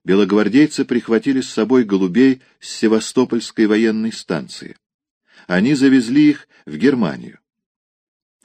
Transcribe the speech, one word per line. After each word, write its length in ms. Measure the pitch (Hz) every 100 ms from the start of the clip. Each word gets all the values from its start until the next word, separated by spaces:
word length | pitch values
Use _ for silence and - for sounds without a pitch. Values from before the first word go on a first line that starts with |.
белогвардейцы 800 | - 95 98 101 104 127 151 -
прихватили 580 | 131 120 110 110 139 131
с 80 | 123
собой 340 | - 110 127
голубей 580 | 110 95 95 98 135 127 _ _
с 100 | -
Севастопольской 1000 | - 110 110 - - 123 120 - - 107
военной 440 | 107 113 110 110
станции. 680 | - - 80 - - - - _ _ _ _ _ _ -
Они 300 | 92 117 147
завезли 560 | 135 131 113 143 147
их 160 | - - _ -
в 100 | 76
Германию. 600 | 123 127 90 65 60 - _ _ _ _ _ _ _ _ _ _